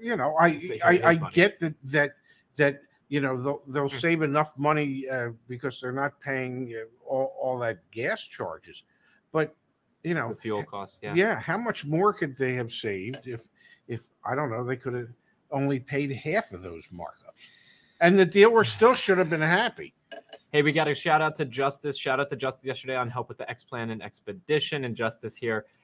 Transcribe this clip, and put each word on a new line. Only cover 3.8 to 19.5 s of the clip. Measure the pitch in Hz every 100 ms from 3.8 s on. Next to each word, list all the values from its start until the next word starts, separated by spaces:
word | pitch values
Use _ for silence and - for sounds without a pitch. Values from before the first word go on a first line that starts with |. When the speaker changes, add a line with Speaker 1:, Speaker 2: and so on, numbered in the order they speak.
| 139
Speaker 2:
Hmm. | 135
Speaker 1:
save | 165 165
enough | 151 147 151 -
money, | 147 151 147 135 131
uh, | 131 120 117 -
because | 123 139 123
they're | 127
not | 131 139 -
paying, | 139 135 127 127 123 113
uh, | 113 120 -
all, | 135 135 -
all | 131 127
that | 117 95 _
gas | 110 139 220
charges. | - - 98 80 - - - _ _ _ _
But, | 156 156 - _ _ _ _
you | 165 165
know, | 117
Speaker 2:
The | 101
fuel | 110 104
Speaker 1:
h-, | -
Speaker 2:
costs, | 101 98 -
yeah. | 104 165
Speaker 1:
yeah, | 208 156
how | 135 185
much | 233 - 143
more | 156 202
could | 202 156 127
they | 131 127
have | 117
saved | - 113 98 101 131 127
if, | 117 - _ _ _ -
if, | 117 - _ 113
I | 131
don't | 147
know, | 113 123
they | 127
could | 131 123
have | 117 120 _ _ _
only | 139 139 135
paid | 123 139 143
half | 127 151 196 -
of | 90
those | 92 82 -
markups? | 87 80 - - - - - - - _ _
And | 170 196
the | 180
dealer | 196 214 226 208
still | - 233
Speaker 2:
<sighs> | 254
Speaker 1:
should | - 185
have | 175
been | 160
happy. | 156